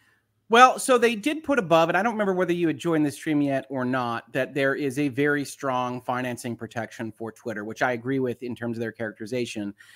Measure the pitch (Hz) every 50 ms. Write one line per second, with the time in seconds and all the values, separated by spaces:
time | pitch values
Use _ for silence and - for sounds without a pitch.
0 | _ _ _ _ _ _ _ _ _ _ 220 240 254 262 - 214 - - 254 240
1 | 233 226 240 202 202 294 311 311 320 - 285 247 190 151 170 160 165 165 170 180
2 | 202 240 226 220 208 196 190 180 185 170 175 175 175 160 156 127 - 170 160 156
3 | 151 147 143 - - 160 151 147 143 139 135 131 - - 139 131 123 123 131 131
4 | 123 120 117 113 - - - 139 131 - - 151 139 135 135 - 147 139 120 139
5 | 147 143 117 123 143 147 147 143 139 - - - - 135 127 127 123 123 123 123
6 | 120 - 123 123 127 127 120 117 - 123 117 117 117 110 - 120 110 - - -
7 | 113 110 - _ 113 110 - - - 120 107 104 104 110 107 - 139 127 123 113
8 | 113 127 135 135 131 123 113 - 131 123 117 - 120 120 113 113 117 113 - -
9 | 117 107 104 - 113 104 127 123 120 117 - 110 104 101 101 - - - -